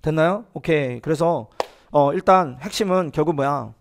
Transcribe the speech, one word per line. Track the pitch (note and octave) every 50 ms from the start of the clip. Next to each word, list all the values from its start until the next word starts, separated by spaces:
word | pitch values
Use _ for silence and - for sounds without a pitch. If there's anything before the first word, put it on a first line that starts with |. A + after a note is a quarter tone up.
됐나요? | - D#3 D#3 D#3 D#3 E3+ F#3 G#3+ A#3 _ _
오케이. | D#3+ - - D#3+ D3+ C#3+ B2+ B2 A#2+
그래서, | - - D#3+ C#3+ E3 E3+ E3+ C#3 G#2+ - _ _ - - - _ _ _
어, | - D3 C#3+ C#3+ C#3+
일단 | F#3 - - F#3+ F#3 F3+ C#3 B2 B2+
핵심은 | C#3+ G#3 - - A3 F#3+ F3+ F#3 F3+ D3+
결국 | - - D#3 D#3 E3+
뭐야? | C#3+ C#3 C#3 D3 C#3 A#2+ A2 A2 _